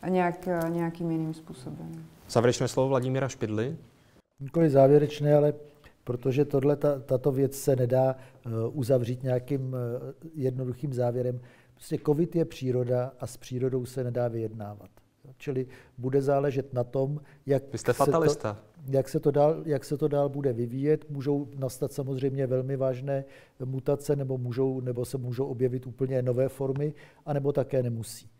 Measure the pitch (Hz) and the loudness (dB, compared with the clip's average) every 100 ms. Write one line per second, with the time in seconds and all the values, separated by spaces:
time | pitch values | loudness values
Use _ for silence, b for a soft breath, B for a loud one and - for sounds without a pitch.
0 | 170 185 175 170 - 170 165 170 170 165 | 0 2 2 0 -4 -2 0 -2 -4 -4
1 | 170 160 160 160 - - - 156 165 165 | -4 -2 -4 -6 -12 -16 -14 -12 -12 -14
2 | - - - 120 117 - 127 - 131 135 | -16 -20 -2 2 4 2 -2 0 0 0
3 | 127 131 135 - 110 107 120 165 - b | 0 -2 -4 -4 -4 -2 -4 -6 -14 b
4 | b b _ _ 139 165 160 135 135 147 | b b _ _ -6 2 6 8 10 8
5 | 147 - 147 147 147 147 - B B B | 6 0 4 6 6 0 -10 B B B
6 | - 120 135 131 147 139 135 147 147 139 | -8 -2 0 2 2 4 2 2 2 0
7 | - 131 143 131 135 - - 131 123 127 | -2 0 2 2 0 0 0 2 4 4
8 | 131 131 - - 120 113 113 143 120 131 | 4 0 -10 -14 -6 -4 -4 -4 2 2
9 | 113 123 131 127 123 139 131 131 120 123 | 2 -4 -2 -2 0 -4 -4 -4 -4 -6
10 | 135 139 160 160 131 127 127 123 147 123 | -8 -14 -14 -4 -2 -2 -6 -4 -4 0
11 | 123 120 123 123 B B B _ - 156 | 0 0 -2 -4 B B B _ -8 -4
12 | - 147 175 170 160 - 127 127 123 123 | 0 2 2 2 0 -2 -2 0 2 0
13 | 127 - 127 - - 127 131 127 123 135 | -2 -6 -12 -12 -8 -4 -2 -2 -4 -6
14 | 123 120 120 113 110 110 104 104 95 _ | -4 -2 -2 -2 -6 -8 -12 -12 -20 _
15 | _ _ 143 131 - 131 127 B B - | _ _ -20 -12 -6 -4 -4 B B -8
16 | 123 139 135 139 143 135 - 123 120 135 | 0 2 4 4 2 0 -2 -2 -2 0
17 | 135 147 B B - 135 - 117 - 120 | 0 -2 B B 0 0 0 -6 -2 2
18 | 139 165 156 143 110 101 - - 135 135 | 4 4 4 2 -4 -6 -12 -16 -2 -2
19 | 135 156 151 143 147 160 156 139 - 143 | 0 0 2 4 4 2 -2 -4 -2 -2
20 | 151 143 143 131 143 117 120 127 143 156 | 0 0 0 0 -2 -2 -4 -2 0 0
21 | - 143 135 143 139 135 131 - 143 - | -2 -6 -2 -2 -2 -6 -6 -4 -6 -4
22 | 135 135 135 135 131 127 131 135 131 123 | -4 -2 -2 0 0 0 0 -2 -2 -2
23 | 139 139 135 B B _ 127 131 127 143 | -4 -4 -6 B B _ -6 -4 0 0
24 | - 147 131 131 123 120 135 131 127 120 | 0 -2 0 -4 -4 0 0 0 -4 -4
25 | 120 135 123 123 139 123 127 127 123 113 | -4 -4 -6 -4 -4 0 0 0 -8 -4
26 | 131 131 123 123 131 - 135 135 151 151 | -2 0 0 2 0 0 -2 -2 -4 -6
27 | B B - 147 139 139 127 135 123 113 | B B -4 -2 0 0 2 0 0 -4
28 | 110 - - | -6 -12 -18